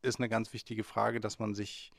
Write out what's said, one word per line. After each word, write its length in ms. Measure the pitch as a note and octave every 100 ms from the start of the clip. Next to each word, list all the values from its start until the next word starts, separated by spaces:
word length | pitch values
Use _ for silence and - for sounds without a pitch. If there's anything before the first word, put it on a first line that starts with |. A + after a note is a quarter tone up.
ist 160 | B2+ A#2+
eine 100 | B2
ganz 240 | A2+ A2
wichtige 300 | A2+ - A2
Frage, 360 | G#2 - A2+ A#2
dass 180 | A2 -
man 160 | A2
sich, 380 | G2+ G2+ - -